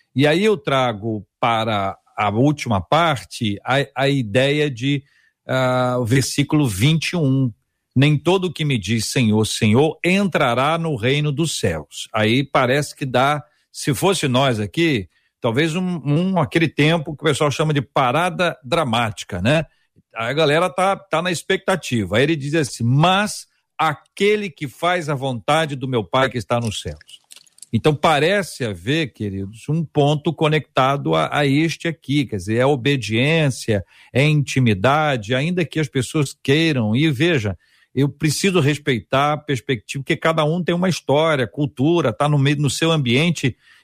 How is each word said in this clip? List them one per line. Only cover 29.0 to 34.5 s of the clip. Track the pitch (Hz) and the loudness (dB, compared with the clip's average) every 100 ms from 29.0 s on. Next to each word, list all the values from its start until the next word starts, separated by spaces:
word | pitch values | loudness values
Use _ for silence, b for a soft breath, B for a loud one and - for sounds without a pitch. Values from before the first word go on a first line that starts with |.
| 135 | -4
queridos, | - 107 95 98 113 - | -6 -8 -6 -8 -10 -6
um | 160 | -4
ponto | 156 147 143 147 170 | -2 0 2 2 -2
conectado | 147 156 151 - - 131 143 147 | -2 0 0 -2 0 0 0 0
a, | 160 156 139 | 0 0 0
a | |
este | 143 139 165 143 170 | 2 2 0 -2 -6
aqui, | 156 - 147 | -8 -4 -2
quer | 120 104 | -2 -4
dizer, | 90 113 | -2 0
é | |
obediência, | 131 147 127 139 104 110 139 165 147 - - 101 b b b | 2 2 0 -2 -2 0 2 2 0 -2 -2 -2 b b b
é | 120 | 0
intimidade, | 147 151 - | 2 2 0